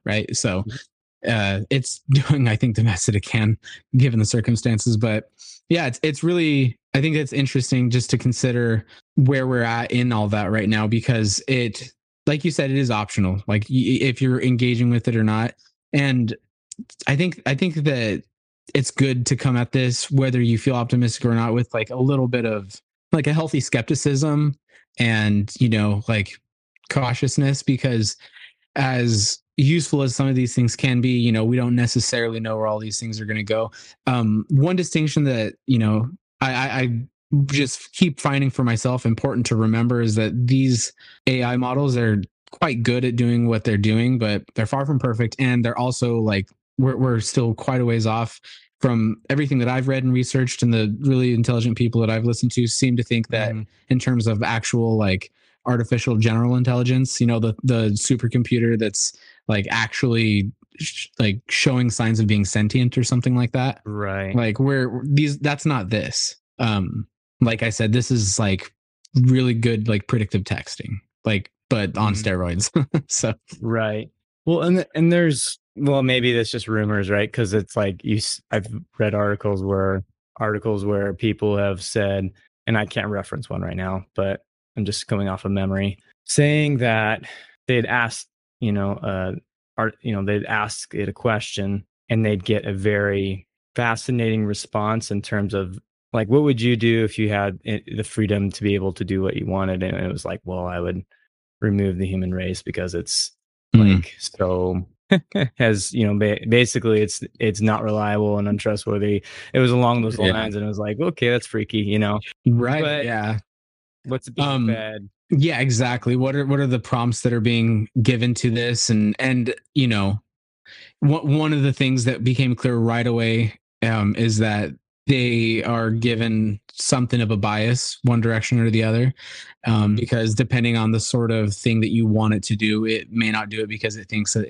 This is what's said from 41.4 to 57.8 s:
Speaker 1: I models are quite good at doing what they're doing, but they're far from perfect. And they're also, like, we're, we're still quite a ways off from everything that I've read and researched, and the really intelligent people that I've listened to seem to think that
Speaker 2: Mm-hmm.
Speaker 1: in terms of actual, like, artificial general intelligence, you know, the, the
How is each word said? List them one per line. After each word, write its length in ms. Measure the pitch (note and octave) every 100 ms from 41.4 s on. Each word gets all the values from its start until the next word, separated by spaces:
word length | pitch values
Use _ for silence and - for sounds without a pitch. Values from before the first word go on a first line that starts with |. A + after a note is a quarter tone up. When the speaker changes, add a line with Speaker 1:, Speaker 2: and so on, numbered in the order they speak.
Speaker 1:
I 120 | B2 B2
models 400 | B2 C3 C#3+ B2
are 240 | A2+ G#2 F2+ _ _
quite 320 | - E3 A#2+
good 220 | A#2 B2+
at 120 | C3 A#2+
doing 300 | A#2+ A#2+ A#2
what 180 | A2
they're 120 | A#2 G#2+
doing, 420 | G#2+ A2 A#2+ B2+
but 240 | A2 G2+ -
they're 100 | - A2
far 200 | C3+ C#3
from 120 | C#3
perfect. 380 | B2+ A2 A2+ -
And 240 | C3 B2
they're 160 | A#2 A#2+
also, 400 | B2 B2 A#2+ A#2
like, 300 | G#2+ G2 G2 _ _ -
we're, 180 | C3 A#2+
we're 240 | B2+ A#2
still 320 | G#2 - A#2
quite 280 | A2 - B2+
a 20 |
ways 220 | B2 A#2 A2
off 340 | A2 A#2 - - - _ _
from 400 | C3 A#2 A2 G#2+ -
everything 300 | C#3 C#3+ C3+
that 100 | A#2+
I've 180 | B2+ C3
read 160 | C3
and 100 | B2+
researched, 480 | B2+ B2 C3+ B2+ -
and 100 | B2
the 240 | A2+ G#2+ G#2+
really 340 | C#3 B2+ B2+
intelligent 420 | A#2 A#2 A#2+ A#2 A2+
people 240 | A#2 A#2
that 100 | A2
I've 140 | A2
listened 280 | A#2 A#2 B2
to 140 | - A#2
seem 300 | - C3 A#2+
to 60 |
think 260 | A#2 A#2 A2+
that 220 | A2+ G#2+
Speaker 2:
Mm-hmm. 100 | A2 G#2+ _ -
Speaker 1:
in 80 | B2+
terms 280 | B2+ B2 A2+
of 160 | G#2+
actual, 540 | G#2+ A2+ - A#2+ A2+ A2
like, 340 | G2+ F#2 - _ _ _
artificial 520 | - B2 A2+ A#2+ B2+ A2
general 400 | A2+ A2+ A#2+ B2
intelligence, 640 | B2 B2 B2 B2+ C3 -
you 60 | A#2+
know, 120 | A#2
the, 160 | A2+ G#2+
the 280 | B2+ A#2